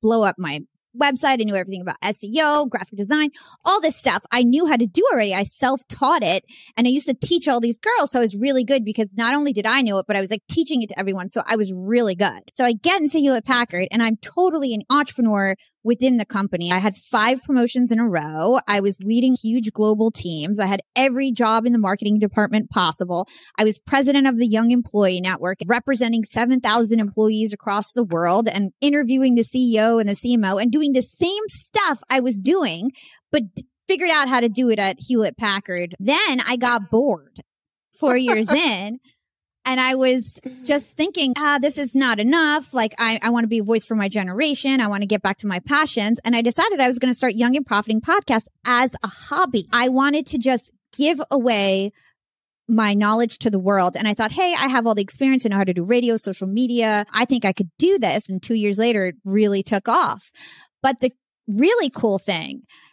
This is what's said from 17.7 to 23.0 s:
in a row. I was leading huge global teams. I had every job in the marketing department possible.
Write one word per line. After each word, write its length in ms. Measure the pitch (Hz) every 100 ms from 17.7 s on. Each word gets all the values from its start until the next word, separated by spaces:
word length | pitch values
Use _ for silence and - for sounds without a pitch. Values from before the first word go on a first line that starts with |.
| 247 247
in 80 | 226
a 80 | 233
row. 520 | 170 151 156 175 254 -
I 140 | 208
was 200 | 196 190
leading 340 | 196 233 262 247
huge 320 | 220 240 220
global 380 | 208 214 214 226
teams. 480 | - 175 156 151 208
I 80 | 196
had 160 | 196 -
every 360 | - 262 247 269
job 340 | 233 226 226
in 80 | 233
the 60 | 240
marketing 400 | 196 202 208 208
department 500 | 208 - 208 214 226
possible. 580 | - 175 -